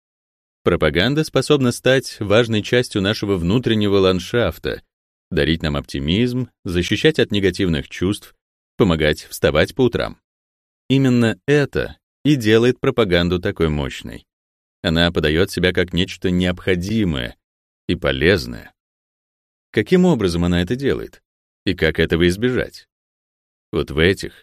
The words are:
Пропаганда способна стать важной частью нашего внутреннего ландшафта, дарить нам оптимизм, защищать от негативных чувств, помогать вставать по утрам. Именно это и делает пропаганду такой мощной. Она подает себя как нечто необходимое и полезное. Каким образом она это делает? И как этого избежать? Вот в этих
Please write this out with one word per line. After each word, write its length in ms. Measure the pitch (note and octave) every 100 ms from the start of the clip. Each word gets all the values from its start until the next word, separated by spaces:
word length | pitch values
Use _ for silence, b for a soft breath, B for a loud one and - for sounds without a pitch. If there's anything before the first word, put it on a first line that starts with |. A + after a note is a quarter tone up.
| _ _ _ _ _ _
Пропаганда 640 | - E2 D#2 D#2 A2 D3
способна 480 | D#3 C#3 - D3 B2
стать 460 | - B2+ C3+ - -
важной 420 | G#2 G#2+ A2+ A2
частью 400 | - B2 B2 G#2+
нашего 340 | F#2+ A2 G#2 F#2+
внутреннего 600 | E2+ A#2+ A#2+ A2 G#2 G2
ландшафта, 840 | F#2 F#2 F2+ A#2+ G2 - C2 - _ _ _ _ -
дарить 320 | D#2 C#2+ E2
нам 140 | D#2 C#2+
оптимизм, 760 | - - C#2+ F#2+ B2 B2+ B2 _
защищать 540 | G2+ F2 F2 G#2 D#3 D#3
от 140 | A#2
негативных 560 | G#2 F#2+ F2 F#2+ D2 -
чувств, 460 | - F2+ - - _ _ _ _ -
помогать 480 | G#2+ E2 D#2 D2+
вставать 500 | - - D#2+ D2 F#2+
по 80 | -
утрам. 360 | B2 D2 G#1+ - _ _ _ _ _ _ -
Именно 520 | C3+ C3+ B2 A2+ G#2 -
это 520 | D3 C#3 - A1+ - _ _
и 120 | C#3 C#3+
делает 420 | G#2 A2+ B2 B2
пропаганду 640 | C3+ B2 G#2 F2 F2 F2+
такой 280 | G#2 F#2 E2
мощной. 560 | D2 C2 - A1+ A1+ _ _ _ _ _ _
Она 300 | F#2+ E2 E2+
подает 380 | F2 D2+ G2 G2
себя 220 | - F2+
как 200 | F#2 F2
нечто 380 | E2 F#2 - F#2+
необходимое 1080 | F2+ F2+ F2+ - F2+ F#2 A2 F#2+ C#2 A#1 - _ _ _ _ -
и 80 |
полезное. 800 | F2 D2 C2 D#2+ G2 A#1+ A1+ - _ _ _ _ _ _ _ _ _ _
Каким 340 | A2+ G#2+ F#3
образом 400 | F3+ C3 G2 E2+
она 160 | F2 F2
это 140 | F2+
делает? 480 | B2+ C3+ C2 G#1+ - _ _ _ _
И 100 | -
как 260 | E2+ D#2+ D#2
этого 260 | D#2+ E2 F2
избежать? 600 | F#2 B2 A#2+ - - _ _ _ _ _ _ _ _ _
Вот 200 | - C2+
в 80 | C#2
этих 440 | F2 F#2+ F2 -